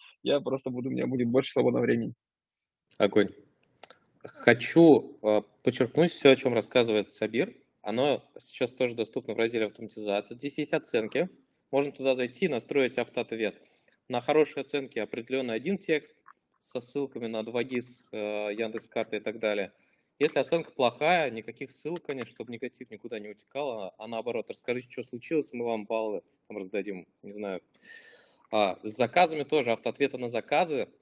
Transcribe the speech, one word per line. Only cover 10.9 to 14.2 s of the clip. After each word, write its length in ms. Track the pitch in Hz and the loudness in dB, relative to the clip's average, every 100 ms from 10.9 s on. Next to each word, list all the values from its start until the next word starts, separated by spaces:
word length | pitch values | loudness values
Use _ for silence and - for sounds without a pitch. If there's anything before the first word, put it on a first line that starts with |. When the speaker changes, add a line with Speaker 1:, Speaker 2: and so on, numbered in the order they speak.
| 120 110 131 180 - _ _ _ | -2 0 -2 -4 -6 _ _ _
Speaker 2:
можно 200 | 135 143 | -2 -2
туда 240 | - 135 127 | -2 0 0
зайти 300 | 123 123 185 | -2 -2 -2
и 40 | |
настроить 480 | 127 - 143 127 - | -2 -2 0 0 0
автоответ. 560 | 120 - 113 113 107 - _ _ _ _ - | -4 -4 -6 -4 -4 -6 _ _ _ _ -6
На 120 | 123 | -4